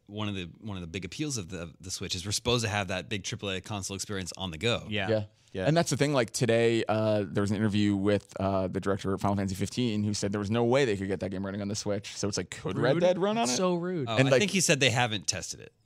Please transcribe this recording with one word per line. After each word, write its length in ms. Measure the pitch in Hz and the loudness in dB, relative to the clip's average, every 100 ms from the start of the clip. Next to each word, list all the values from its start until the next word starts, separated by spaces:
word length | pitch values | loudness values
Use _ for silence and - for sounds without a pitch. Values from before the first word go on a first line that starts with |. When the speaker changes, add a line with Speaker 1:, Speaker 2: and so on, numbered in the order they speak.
| - | -12
Speaker 1:
One 240 | 104 104 | -6 -4
of 40 | 95 | -4
the, 120 | 87 - | -8 -10
one 160 | 110 95 | -10 -8
of 20 | |
the 60 | 82 | -8
big 180 | 92 | -8
appeals 320 | 90 - 151 123 | -8 -6 -4 -4
of 140 | 82 | -6
the, 200 | 90 82 - | -8 -10 -12
the 80 | 92 | -10
Switch 240 | - 90 | -8 -6
is 100 | 92 | -6
we're 80 | 98 | -4
supposed 320 | 104 120 120 | -2 2 2
to 60 | 110 | 2
have 180 | 104 92 | 0 -2
that 220 | 92 - | -4 -4
big 140 | 104 | -6
triple 260 | - 104 101 | -6 -6 -4
A 100 | 92 | -4
console 340 | - 104 92 | -4 -6 -6
experience 380 | 98 - 98 87 - | -8 -6 -6 -6 -6
on 120 | 92 | -8
the 60 | 78 | -2
go. 280 | 95 101 - | 0 0 -2
Speaker 2:
Yeah. 220 | 107 98 | -2 0
Speaker 3:
Yeah. 140 | 107 104 _ _ | 0 -2 _ _
Speaker 2:
Yeah. 100 | 95 | -4
Speaker 3:
And 100 | 92 | 2
that's 140 | 165 170 | 2 2
the 80 | 139 | 0
thing, 160 | 143 | 2
like, 180 | 139 120 | 2 0
today, 540 | - 113 117 117 113 - | 0 2 4 4 4 2
uh, 340 | 110 110 107 95 | 2 2 2 0
there 140 | 76 | 0
was 100 | 101 | 0
an 60 | 104 | 2
interview 400 | 110 104 104 98 | 2 4 4 4
with, 420 | 101 101 - - | 4 2 0 -2
uh, 300 | 95 98 92 | 0 2 0
the 120 | 92 | -2
director 340 | 95 95 95 | 0 0 0
of 80 | 95 | 0
Final 120 | 98 | 0
Fantasy 200 | 101 98 | 0 0
fifteen 500 | 95 101 - 123 107 | -2 -4 -2 0 0
who 80 | 104 | 0
said 180 | 101 98 | 0 -2
there 80 | 104 | -2
was 120 | 101 | 0
no 120 | 117 | 2
way 200 | 120 135 | 4 4
they 100 | 131 | 4
could 140 | 98 98 | 0 -2
get 120 | 92 | -2
that 100 | 98 | -4
game 140 | 95 | -4
running 180 | 98 98 | -6 -6
on 60 | 101 | -6
the 60 | |
Switch. 400 | 104 104 101 - - | -4 -2 -4 -4 -6
So 100 | 101 | -4
it's 80 | 101 | -2
like, 140 | 90 | -6
could 260 | - 160 - | -6 -6 0
Red 180 | 120 160 | 2 4
Speaker 4:
Rude. 40 | |
Speaker 3:
Dead 180 | 180 180 | 4 4
run 200 | 202 220 | 0 0
on 80 | 233 | 0
Speaker 4:
That's 60 | |
Speaker 3:
it? 20 | 190 | 0
Speaker 4:
so 180 | 185 | 0
rude. 340 | 175 175 180 117 | 0 -2 -2 0
Speaker 1:
Oh, 60 | 113 | 2
Speaker 3:
And, 100 | 135 | 6
Speaker 1:
I 40 | |
Speaker 3:
like 80 | 131 | 6
Speaker 1:
think 100 | 202 | 4
he 100 | 190 | 4
said 180 | 156 143 | 4 4
they 120 | 131 | 4
haven't 360 | 123 120 107 - | 4 2 0 -4
tested 340 | 87 - 57 | -6 -6 -10
it. 120 | - _ | -16 _